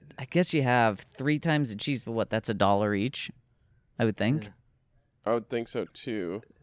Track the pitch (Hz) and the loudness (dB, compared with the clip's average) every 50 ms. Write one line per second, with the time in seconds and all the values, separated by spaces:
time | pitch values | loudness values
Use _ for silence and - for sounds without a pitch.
0 | - - - - 131 - - 170 180 - - 151 135 123 123 123 117 110 101 - | -4 -12 -16 -16 -8 -2 2 2 2 2 2 2 2 4 4 6 4 4 2 0
1 | - - - - 131 143 151 147 - 165 156 147 143 113 104 104 - 147 139 117 | -6 -14 -10 -4 0 0 0 2 2 2 2 2 0 -2 -4 -6 -4 -4 -4 -4
2 | - 117 113 113 101 - 113 110 - - 107 95 98 98 101 101 107 104 104 98 | -4 -4 -2 -2 -2 0 -2 -2 0 -2 0 2 4 4 4 4 2 2 2 2
3 | 104 131 - - - - - _ _ _ _ _ _ _ _ _ _ _ _ - | 0 -2 -4 -6 -10 -12 -14 _ _ _ _ _ _ _ _ _ _ _ _ -2
4 | 117 110 104 - 104 113 139 160 - - - _ _ _ _ _ _ _ _ _ | 0 0 0 0 0 0 0 0 -2 -6 -14 _ _ _ _ _ _ _ _ _
5 | _ _ _ _ - 101 117 117 110 - 127 117 117 - - 95 87 - - - | _ _ _ _ -2 -2 -2 -2 -2 -2 -4 -4 -4 -4 -6 -6 -6 -6 -8 -10
6 | - 131 110 107 90 82 92 110 - - _ _ | -8 -6 -4 -4 -4 -4 -6 -8 -10 -14 _ _